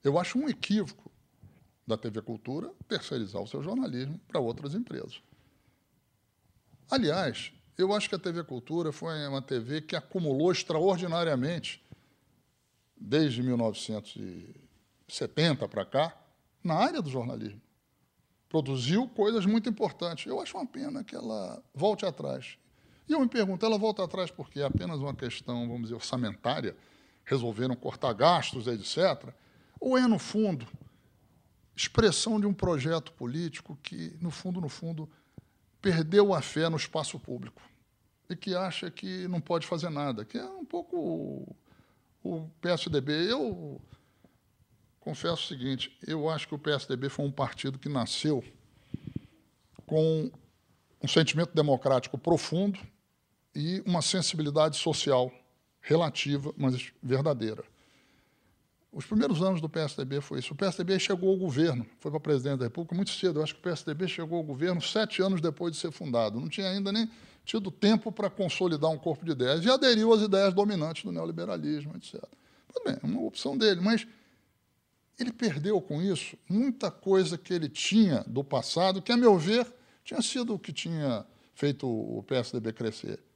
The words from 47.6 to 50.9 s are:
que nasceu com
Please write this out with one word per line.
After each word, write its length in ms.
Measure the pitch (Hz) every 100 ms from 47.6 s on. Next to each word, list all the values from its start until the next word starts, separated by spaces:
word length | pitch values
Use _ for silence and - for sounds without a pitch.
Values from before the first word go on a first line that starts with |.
| 135 135
que 100 | 143
nasceu 560 | 143 110 - 151 139 - - _ _ _ - - - - _ _ _ _ -
com 460 | - 156 160 160 196 - _ _ _ _ _